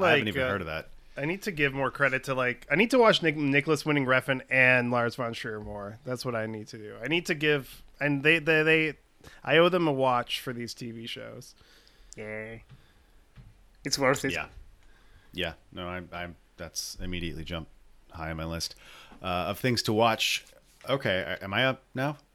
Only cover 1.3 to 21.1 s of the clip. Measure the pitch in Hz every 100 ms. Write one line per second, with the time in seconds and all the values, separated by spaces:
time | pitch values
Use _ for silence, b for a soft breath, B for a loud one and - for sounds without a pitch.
1.3 | 196 - 156 143 135 131 - 139 131 139
2.3 | 131 123 120 - 151 226 262 226 175 165
3.3 | 151 143 139 143 147 156 147 127 131 123
4.3 | 131 - 131 127 127 120 120 120 - 120
5.3 | 113 120 107 104 104 101 110 127 127 131
6.3 | 117 110 110 110 117 107 107 120 165 170
7.3 | 156 151 147 127 - - - 143 143 147
8.3 | 165 147 156 156 160 156 139 _ _ B
9.3 | B - 151 175 180 165 135 131 123 120
10.3 | - - 120 117 - 120 113 117 - 113
11.3 | 117 120 - b b b b b - 107
12.3 | 107 110 113 - b b b b b _
13.3 | - - - - _ 143 139 131 135 135
14.3 | 80 73 - - - b b b b b
15.3 | - 85 80 _ - 90 90 85 87 87
16.3 | 78 _ _ 85 - - - 92 87 85
17.3 | 73 78 85 76 - - - _ 82 80
18.3 | 80 80 82 - - B B B B 92
19.3 | 90 87 101 131 120 - 107 113 113 -
20.3 | - - - _ _ - 135 120